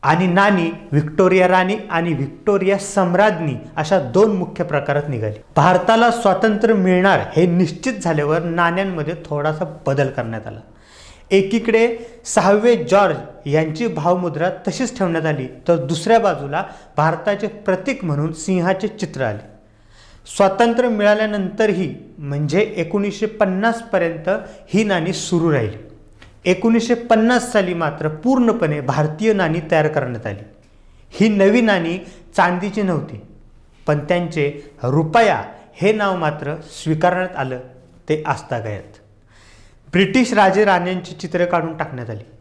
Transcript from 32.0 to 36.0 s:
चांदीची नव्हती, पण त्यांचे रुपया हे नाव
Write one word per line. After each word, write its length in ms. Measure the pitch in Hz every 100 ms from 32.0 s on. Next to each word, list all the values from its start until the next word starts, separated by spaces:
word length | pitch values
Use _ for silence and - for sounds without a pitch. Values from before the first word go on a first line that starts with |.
| - - - -
चांदीची 460 | 180 180 202 202
नव्हती, 400 | 190 160 - 107 - - - - - _ -
पण 120 | 147
त्यांचे 720 | 147 175 175 160 143 143 - -
रुपया 600 | 120 143 160 233 214 131 98 - -
हे 200 | - 185
नाव 220 | 214